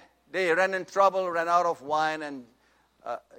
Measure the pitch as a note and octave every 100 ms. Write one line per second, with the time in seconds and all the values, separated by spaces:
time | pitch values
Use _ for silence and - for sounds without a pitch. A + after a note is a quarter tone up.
0 | - _ _ F3+ F#3 E3 F#3+ F#3+ F3 G3+
1 | G3 F#3 F#3 E3+ E3 F3 F3 E3 C3+ D3+
2 | D#3 D#3 D3+ C#3 A#2+ _ _ _ _ _
3 | - A#2+ -